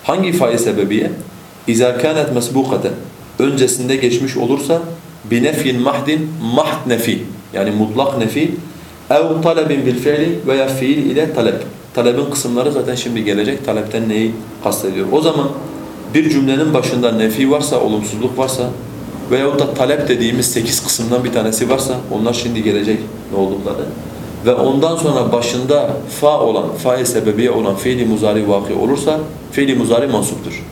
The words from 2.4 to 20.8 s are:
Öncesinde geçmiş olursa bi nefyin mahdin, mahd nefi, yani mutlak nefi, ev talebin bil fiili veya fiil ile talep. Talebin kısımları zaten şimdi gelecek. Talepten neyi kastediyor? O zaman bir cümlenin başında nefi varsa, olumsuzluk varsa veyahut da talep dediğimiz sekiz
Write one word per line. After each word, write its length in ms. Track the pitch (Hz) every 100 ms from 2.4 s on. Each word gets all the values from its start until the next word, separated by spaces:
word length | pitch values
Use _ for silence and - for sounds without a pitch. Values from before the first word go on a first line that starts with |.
| 117 135 127 104 - - - - - -
Öncesinde 560 | 135 135 127 131 127 135
geçmiş 420 | 123 120 131 -
olursa 440 | 120 139 - 170 170 - - - 107
bi 120 | 117
nefyin 380 | 135 156 131 123
mahdin, 500 | 127 139 139 156 156 - 113 127
mahd 320 | 156 - 131
nefi, 360 | 113 110 95 - - -
yani 180 | 98 101
mutlak 460 | 104 107 113 139 123
nefi, 340 | 110 147 160 151 - - - - -
ev 320 | 147 165 165
talebin 420 | 165 165 147 139 127
bil 140 | 120
fiili 400 | 147 147 165 170 -
veya 200 | 135 135
fiil 300 | 135 131 147
ile 360 | 135 131 156
talep. 300 | - 110 - - - -
Talebin 320 | - 120 123 143
kısımları 400 | 143 123 120 135
zaten 240 | 143 123 123
şimdi 280 | 123 117
gelecek. 420 | 104 101 110 135 -
Talepten 440 | 107 101 113 113
neyi 220 | 107 110 110 - -
kastediyor? 440 | 104 98 95 95 95
O 100 | 135
zaman 280 | 156 143 - - - - - - -
bir 160 | 151 156
cümlenin 440 | 143 135 135 160
başında 380 | 135 113 120 120
nefi 400 | 110 110 110 135
varsa, 300 | 147 135 123
olumsuzluk 560 | 113 107 104 107 120 127
varsa 320 | 131 - 123 - - - - - -
veyahut 280 | 123 139 143
da 140 | 143
talep 340 | - 131 147 143
dediğimiz 440 | 120 117 127 120
sekiz 320 | - 113 117